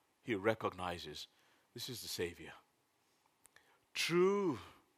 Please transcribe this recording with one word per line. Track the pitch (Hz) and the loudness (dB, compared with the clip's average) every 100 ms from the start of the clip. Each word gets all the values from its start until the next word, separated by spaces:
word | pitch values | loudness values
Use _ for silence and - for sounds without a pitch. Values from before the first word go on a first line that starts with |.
| _ _ | _ _
He | - 104 | -4 0
recognizes | 104 110 107 90 90 87 78 73 - _ _ _ _ | 2 2 0 -2 -6 -6 -8 -10 -14 _ _ _ _
this | 120 - | -12 -10
is | 113 | -8
the | 87 | -8
Savior. | - 87 82 82 - _ _ _ _ _ _ _ _ - - _ _ _ | -4 -4 -6 -16 -18 _ _ _ _ _ _ _ _ -20 -20 _ _ _
True | - - 170 185 202 190 113 - - _ | -2 2 6 6 6 2 0 -6 -20 _